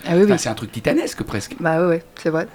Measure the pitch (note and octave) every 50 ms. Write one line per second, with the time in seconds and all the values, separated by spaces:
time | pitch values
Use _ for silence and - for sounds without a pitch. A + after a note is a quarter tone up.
0 | - F3 E3+ F3 G3+ G#3 F#3+ D#3+ - A#2+ A2 - A2 G#2 - A#2 - - B3 D#4
1 | D#4+ - - - G#2+ - - G#2 - - - - E3+ E3 D#3+ D#3+ F3 F3+ E3 E3
2 | E3 - - - - E3+ D#3 D#3+ F3+ A3 -